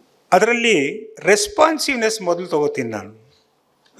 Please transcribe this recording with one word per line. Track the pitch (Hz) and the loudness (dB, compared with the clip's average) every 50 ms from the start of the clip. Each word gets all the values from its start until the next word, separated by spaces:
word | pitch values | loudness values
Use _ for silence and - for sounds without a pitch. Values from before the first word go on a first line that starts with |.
| _ _ _ _ _ - 180 | _ _ _ _ _ 2 4
ಅದರಲ್ಲಿ | 190 214 226 240 233 233 233 208 151 135 147 196 - - - - - | 4 4 4 0 0 2 2 2 2 2 -2 -4 -8 -14 -16 -18 -6
ರೆಸ್ಪಾನ್ಸಿವ್ನೆಸ್ | - 170 208 202 - - - - 311 320 320 269 - 302 269 240 220 220 220 - 190 | 2 2 2 2 2 -4 2 2 2 2 2 0 -4 -4 -4 -2 -2 -2 -4 -4 -2
ಮೊದಲು | 175 175 175 185 | -2 -2 -2 -4
ತಗೋತೀನಿ | 175 170 147 147 143 - 139 123 113 | -4 -2 0 0 0 -2 -4 -6 -6
ನಾನು. | 110 101 98 101 107 - _ _ _ _ _ _ _ _ _ _ _ _ _ _ _ | -6 -8 -10 -12 -18 -20 _ _ _ _ _ _ _ _ _ _ _ _ _ _ _